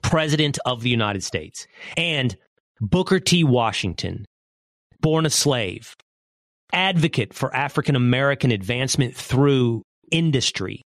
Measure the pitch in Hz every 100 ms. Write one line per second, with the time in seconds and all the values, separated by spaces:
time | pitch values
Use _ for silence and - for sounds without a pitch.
0 | - 165 156 147 151 139 - 123 120 117
1 | 107 101 - 85 78 - - - - -
2 | 170 151 127 - _ _ _ _ 107 180
3 | 180 190 - 175 156 123 113 - 98 85
4 | 90 92 107 _ _ _ _ _ _ _
5 | 156 160 160 - 147 127 101 95 - -
6 | _ _ _ _ _ _ _ 170 190 180
7 | 160 - 107 - 131 127 139 - 147 139
8 | 123 127 139 139 131 107 95 120 131 -
9 | 123 - - 127 143 135 120 113 - _
10 | _ 165 165 135 - - 95 - _